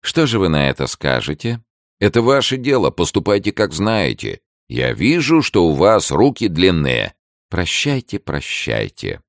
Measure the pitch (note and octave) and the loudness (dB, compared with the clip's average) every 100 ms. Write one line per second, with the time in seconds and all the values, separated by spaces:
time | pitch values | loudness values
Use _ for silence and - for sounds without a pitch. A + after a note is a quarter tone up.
0 | - E3 D3 A2+ F#2 D2+ C#2 C2 C2 - | -2 0 2 2 2 2 0 0 -6 -4
1 | C#2+ B1+ C#2 D2+ A#2 A#2 _ _ _ _ | -2 -2 -4 -6 -6 -8 _ _ _ _
2 | G2+ A#2+ A#2 C#3 - C3+ B2 C3 D2 - | 0 2 2 2 0 -2 0 2 0 0
3 | E2 G#2 - G2+ G2+ - G#2 D#2+ G#2+ A2 | -2 -2 0 0 0 -2 -4 -2 -2 0
4 | D2 G#1+ G#1 G1+ _ _ _ - B1 A2+ | -2 -4 -8 -10 _ _ _ -4 -4 0
5 | A2+ E3+ C#3 D#3+ - G#2 E2+ C#2+ G2 A2 | 0 2 2 2 2 2 2 4 4 4
6 | - C#2+ C3+ - A2 D#2+ F#2+ E2+ C#2 A#1+ | 2 2 2 2 -4 2 2 4 0 -2
7 | G1+ _ _ _ _ - E2+ - C#3+ C3+ | -4 _ _ _ _ -6 -4 -2 -2 -4
8 | - G2+ - C#2+ - - - A1 G1+ - | -6 -10 -6 -8 -6 -8 -4 -4 -4 -8
9 | G1+ G1+ | -10 -10